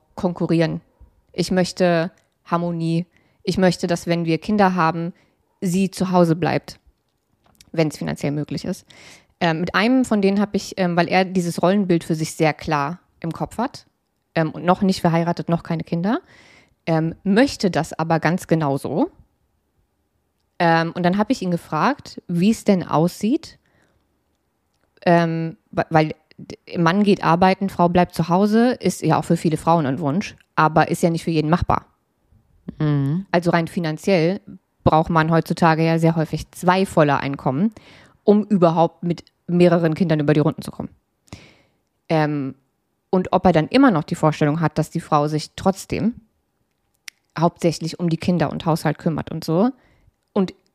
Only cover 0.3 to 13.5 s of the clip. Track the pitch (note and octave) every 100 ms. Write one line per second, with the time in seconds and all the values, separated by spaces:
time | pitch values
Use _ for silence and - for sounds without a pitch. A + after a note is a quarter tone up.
0.3 | E3+ E3 E3 D#3+ E3 - _ - _ _
1.3 | - F3 F#3 F3+ - F3+ E3+ E3+ - _
2.3 | _ - E3+ F3 E3+ E3 E3 F3 _ _
3.3 | _ - - F#3 - F3+ E3+ - E3+ E3
4.3 | D#3 - G#3 F#3+ F3+ D#3+ E3 E3+ - _
5.3 | _ _ _ F#3+ F#3 F#3+ - F#3 F3+ E3+
6.3 | E3 D3+ C3 - - _ _ _ _ _
7.3 | _ _ _ _ E3 D#3 - D#3+ D3 D3
8.3 | D3 C#3+ - - F#3+ - - - - _
9.3 | - E3+ D#3+ F3 - A3+ C4 B3 G#3+ G3
10.3 | G3+ G3+ G3 - - F3+ F3 E3+ F#3 F#3+
11.3 | F#3+ E3+ - F3 G3+ F#3 E3+ - D#3+ D#3
12.3 | - D#3 - - D3 C#3+ F3+ _ _ E3
13.3 | - D3+